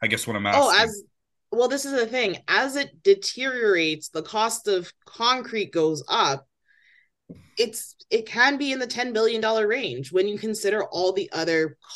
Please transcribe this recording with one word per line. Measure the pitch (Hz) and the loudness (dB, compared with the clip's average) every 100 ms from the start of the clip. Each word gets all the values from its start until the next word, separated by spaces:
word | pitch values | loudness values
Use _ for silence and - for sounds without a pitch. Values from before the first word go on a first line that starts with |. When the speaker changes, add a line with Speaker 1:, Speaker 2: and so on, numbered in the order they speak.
Speaker 1:
I | 113 | -2
guess, | 110 - | -2 -2
what | 107 | -4
I'm | 101 | 2
Speaker 2:
Oh, | 269 262 | 4 6
Speaker 1:
asking. | 190 | 4
Speaker 2:
as, | 226 427 - _ _ _ _ | 2 -2 -14 _ _ _ _
well, | 311 247 | 0 0
this | 269 | 0
is | 277 | -2
the | 269 226 | -2 0
thing. | 254 214 170 - | 0 -2 -2 0
As | 196 269 277 | 2 2 -2
it | 277 - | -6 0
deteriorates, | 196 196 - - 269 247 220 180 160 156 - | 4 4 2 -6 -6 0 2 4 2 -2 -8
the | 156 | -10
cost | 156 220 226 220 208 | -6 -2 -2 -2 -2
of | 185 175 - | -2 -2 -12
concrete | - - 233 254 247 220 190 | -20 -2 0 0 -2 -4 -2
goes | 165 160 151 - | 0 0 0 -2
up. | 220 170 135 - _ _ _ _ _ _ _ - - _ - | 0 2 0 -8 _ _ _ _ _ _ _ -20 -20 _ -2
It's, | 226 - - - - | -2 -4 -14 -18 -2
it | 226 220 | -2 -2
can | 226 254 277 | 2 2 2
be | 285 | -2
in | 262 | -4
the | 240 | -4
ten | 233 247 | -4 -4
billion | 220 226 226 | 0 2 2
dollar | 220 220 208 | 0 2 2
range | 247 202 123 131 | 0 -4 -6 -2
when | 180 202 | 0 0
you | 208 | -2
consider | 220 208 196 208 | -6 -4 -2 -2
all | - 170 185 | -2 0 0
the | 185 - | 0 -4
other | 160 160 160 156 - - | -4 0 2 0 -4 -18